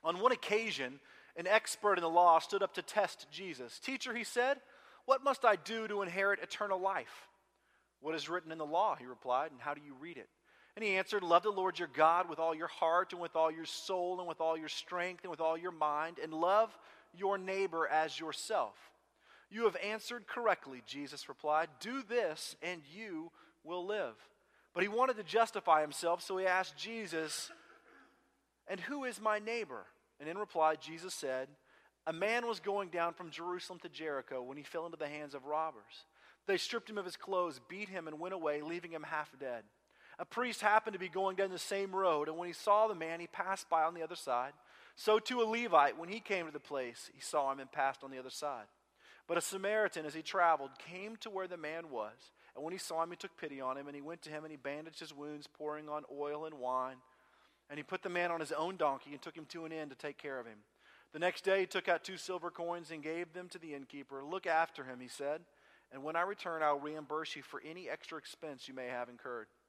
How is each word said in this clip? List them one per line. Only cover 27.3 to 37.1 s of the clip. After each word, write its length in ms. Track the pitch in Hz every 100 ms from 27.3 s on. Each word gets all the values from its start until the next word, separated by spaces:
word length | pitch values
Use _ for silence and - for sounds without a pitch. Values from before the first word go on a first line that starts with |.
| - - - - - _ - - _ _ _ _ _ -
"And 140 | 196
who 240 | 175 285
is 160 | 262 202
my 180 | 214 214
neighbor?" 460 | 208 233 190 120 90 _ _ _
And 80 | 147
in 120 | 180
reply, 380 | 208 170 156 156
Jesus 360 | 143 165 180
said, 360 | - 139 131 135 147 _ _ _ _ -
A 60 |
man 340 | 165 202 233 240
was 140 | 202
going 280 | 160 202 190
down 260 | 170 170
from 160 | 165 175
Jerusalem 480 | 147 170 180 - 180
to 80 | 131
Jericho 540 | 143 160 143 123 131
when 140 | 123 139
he 80 |
fell 220 | 139 170 170
into 120 | 165
the 100 | 147
hands 260 | 151 147
of 120 | 139 135
robbers. 600 | 151 160 123 101 - - _ - - -
They 100 | 190
stripped 340 | - 233 -
him 80 | 208
of 60 |
his 120 | 180